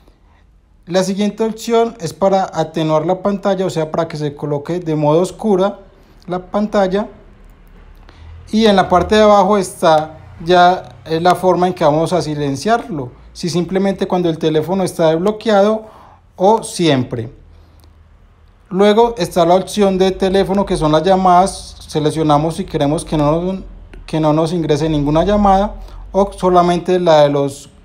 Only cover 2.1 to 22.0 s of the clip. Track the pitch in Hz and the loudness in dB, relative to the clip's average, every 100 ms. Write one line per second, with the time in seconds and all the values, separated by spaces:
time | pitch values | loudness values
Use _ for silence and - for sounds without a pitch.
2.1 | - 196 190 185 - 156 165 156 156 160 | -2 0 0 0 -4 -4 -4 0 0 0
3.1 | 185 202 196 202 190 185 160 156 - 165 | -2 -2 -2 -2 -2 -2 -4 -4 -4 -4
4.1 | 151 147 143 147 143 143 175 165 151 147 | -4 -8 -6 -6 -6 -6 -6 -4 -2 2
5.1 | 156 180 - 220 185 196 202 - _ _ | 2 0 -4 -2 0 0 -4 -16 _ _
6.1 | _ - 180 180 208 214 214 190 196 226 | _ -10 -10 -6 -4 -2 0 0 -2 -6
7.1 | - - - - - - - - - - | -12 -20 -20 -20 -20 -20 -20 -20 -20 -20
8.1 | - - - - 214 220 190 180 185 180 | -20 -20 -20 -6 0 4 4 2 2 2
9.1 | 214 214 202 190 208 185 - 175 156 156 | 4 6 6 4 0 -2 -2 2 2 0
10.1 | - - - 165 180 180 185 - - - | -10 -20 -8 2 4 4 2 -4 -18 -6
11.1 | 160 180 - 185 175 180 170 160 151 160 | 0 2 2 2 2 0 0 0 0 0
12.1 | 175 151 147 143 135 208 233 - 160 123 | -2 -4 -4 -4 -4 -2 -2 -2 -10 -10
13.1 | - - - 180 165 170 190 196 190 190 | -14 -20 -10 -6 -4 -2 -2 -2 -2 -4
14.1 | 185 170 160 160 156 151 190 180 - 160 | -2 -2 -2 -2 -2 -2 -2 -4 0 0
15.1 | 160 190 214 233 202 202 220 - - - | 2 -2 -2 0 2 2 0 -6 -20 -20
16.1 | - _ - 190 220 165 - 165 135 120 | -20 _ 0 2 2 -2 -2 0 0 -2
17.1 | 120 110 - - - _ _ - _ _ | -8 -10 -14 -20 -20 _ _ -20 _ _
18.1 | _ _ _ _ _ - 180 208 208 233 | _ _ _ _ _ -6 0 4 4 2
19.1 | 233 175 190 165 185 185 214 196 190 190 | 0 -2 0 4 2 0 0 0 2 0
20.1 | 185 190 190 170 202 196 170 151 156 170 | 0 0 0 0 0 -2 -2 0 2 2
21.1 | 190 185 175 190 - - - - 156 | 2 4 4 4 -2 -16 -20 -10 -4